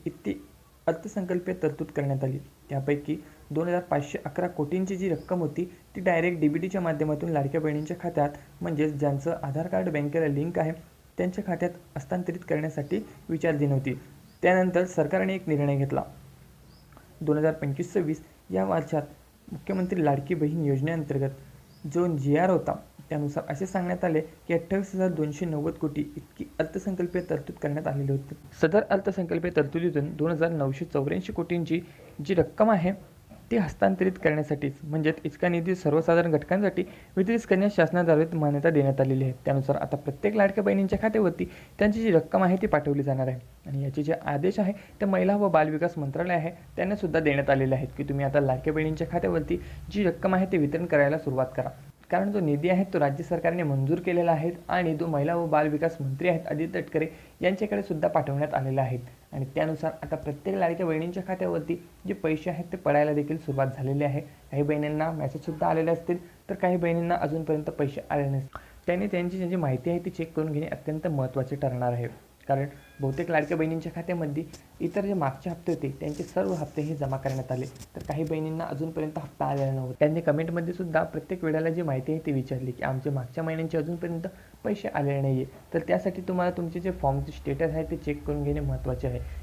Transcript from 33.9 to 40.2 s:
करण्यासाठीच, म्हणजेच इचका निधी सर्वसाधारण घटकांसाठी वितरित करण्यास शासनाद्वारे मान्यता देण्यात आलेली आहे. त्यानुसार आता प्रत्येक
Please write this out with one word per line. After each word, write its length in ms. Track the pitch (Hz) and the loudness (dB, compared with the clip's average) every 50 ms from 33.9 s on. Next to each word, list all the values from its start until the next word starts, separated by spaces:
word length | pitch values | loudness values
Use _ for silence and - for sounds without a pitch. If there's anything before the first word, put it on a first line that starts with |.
| 190 185 185 190 185 - - | 4 4 2 0 0 2 2
करण्यासाठीच, 500 | 160 151 151 147 143 156 143 147 139 139 - - | 2 2 2 0 0 -2 -2 -2 -4 -4 -6 -6
म्हणजेच 320 | 151 147 160 151 156 160 - - | -4 -2 2 2 2 0 0 -4
इचका 240 | 156 - - - 180 | -8 -4 -2 0 0
निधी 280 | 175 170 165 180 185 | 2 0 0 0 -2
सर्वसाधारण 560 | 180 - 151 143 160 160 175 170 170 170 170 | 0 2 2 2 4 4 6 4 4 6 4
घटकांसाठी 520 | 156 147 147 - 180 196 208 190 185 - 175 - - - - - - 185 | 2 2 2 2 2 2 2 2 2 0 -2 -4 -6 -14 -20 -4 0 2
वितरित 220 | 190 190 233 233 226 - | 2 4 2 0 2 2
करण्यास 260 | 196 185 196 202 202 | 4 4 4 4 4
शासनाद्वारे 500 | - 165 156 175 180 175 165 160 151 160 165 170 | 4 4 4 4 4 4 6 6 6 6 4 2
मान्यता 360 | 160 151 147 143 143 143 170 | 2 2 2 2 4 4 4
देण्यात 320 | 160 147 139 135 135 139 | 6 6 6 4 4 4
आलेली 220 | 135 131 135 131 131 | 4 4 4 2 2
आहे. 100 | 131 127 - - | 0 -2 -2 -2
त्यानुसार 300 | - 139 139 135 135 135 | 0 0 2 2 2 0
आता 220 | - - - - 147 | 0 0 -2 -4 -4
प्रत्येक 380 | - - 139 - | -4 -6 -6 -2